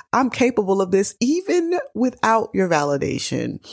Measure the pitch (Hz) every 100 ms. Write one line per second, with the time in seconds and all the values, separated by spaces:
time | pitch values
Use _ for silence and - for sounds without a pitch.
0 | - 233 254 - 254 254 196 196 190 190
1 | 196 - 240 330 370 349 330 349 - 214
2 | 254 247 220 226 - 190 185 160 147 143
3 | 156 - - 131 117 - -